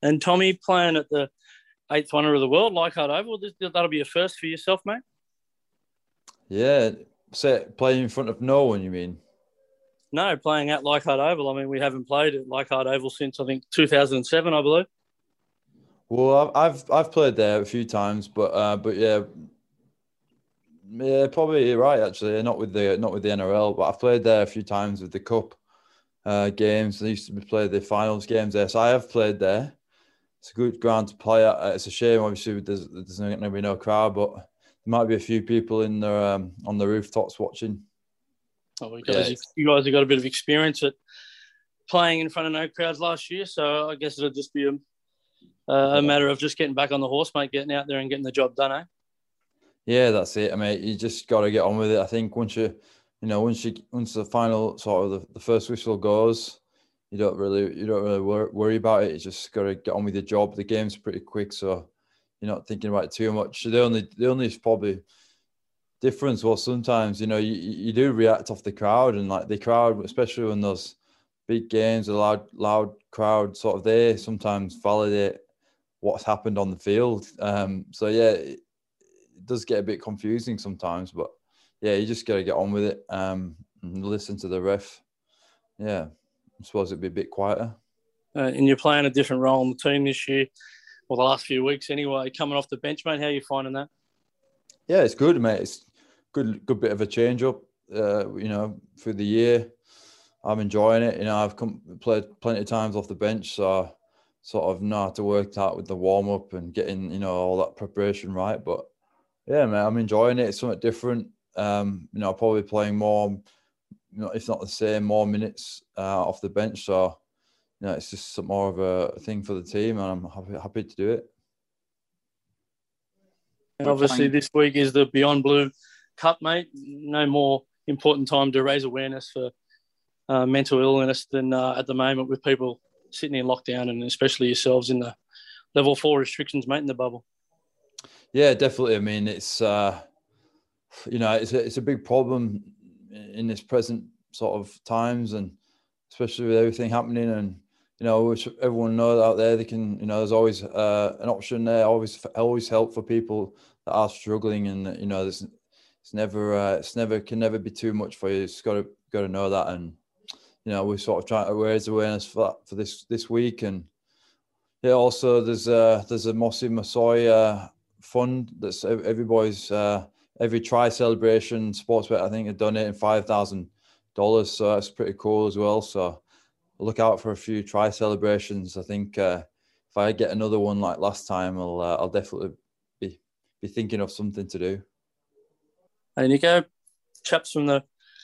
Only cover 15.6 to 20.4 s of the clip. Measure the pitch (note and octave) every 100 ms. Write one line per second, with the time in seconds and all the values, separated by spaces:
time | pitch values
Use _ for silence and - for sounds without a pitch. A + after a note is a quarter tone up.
15.6 | _ _ _ _ _ A#2+ C3 C#3 D3 C#3+
16.6 | E3 C#3 - D3+ D#3+ E3 C#3+ A2 G#2+ G#2
17.6 | G#2 A#2+ A2+ G#2+ G2+ G#2 G2+ - G#2 F#2
18.6 | G#2 G#2 A2 G2 A2 G#2+ G2+ - D#2 _
19.6 | _ _ _ _ _ _ _ _